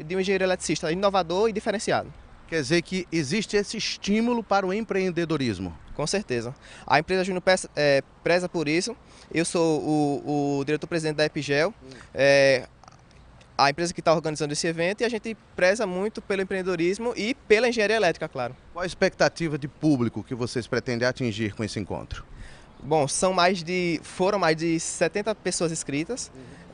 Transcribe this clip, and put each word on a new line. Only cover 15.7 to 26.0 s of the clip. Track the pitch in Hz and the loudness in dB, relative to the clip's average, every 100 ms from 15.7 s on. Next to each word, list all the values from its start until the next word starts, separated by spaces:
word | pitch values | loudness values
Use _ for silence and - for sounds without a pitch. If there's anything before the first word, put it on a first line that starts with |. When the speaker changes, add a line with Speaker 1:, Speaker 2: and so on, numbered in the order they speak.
| 233 208 | 2 0
Speaker 1:
muito | 180 208 214 | -2 -4 -6
pelo | - 190 | -4 -4
empreendedorismo | 190 190 185 175 170 202 226 - | -2 -4 -2 0 0 0 -4 -4
e | 208 - - | -4 -4 2
pela | 214 240 | 4 4
engenharia | 233 202 226 | 2 2 4
elétrica, | 180 160 156 | 2 0 -6
claro. | 135 120 131 - | -4 -6 -6 -14
Speaker 2:
Qual | 170 | -8
a | 180 | -6
expectativa | - 185 - 156 - 165 147 | 0 0 4 2 2 -4 -4
de | 127 | -8
público | - 156 135 113 110 | -2 2 4 2 -2
que | 98 | -8
vocês | 120 123 127 110 | -6 -4 -4 -2
pretendem | 123 - 120 123 | -4 -2 0 0
atingir | 127 123 104 110 | 0 -2 -2 -4
com | - | -2
esse | 107 113 | -6 -4
encontro? | 92 80 55 - - - - - - - | -6 -8 -8 -12 -12 -16 -18 -18 -20 -14
Speaker 1:
Bom, | 131 156 139 | 0 2 2
são | - 190 | 2 2
mais | 185 175 190 | 4 2 2
de, | 160 185 175 165 | -2 0 0 -2
foram | - - 190 208 | -4 -2 0 2
mais | 170 | 2
de | 160 165 165 | 2 0 0
setenta | - - 170 208 214 | -2 0 0 0 -4
pessoas | 208 185 - 165 | -4 -4 -2 -2
inscritas. | 165 - 139 | -2 -4 -4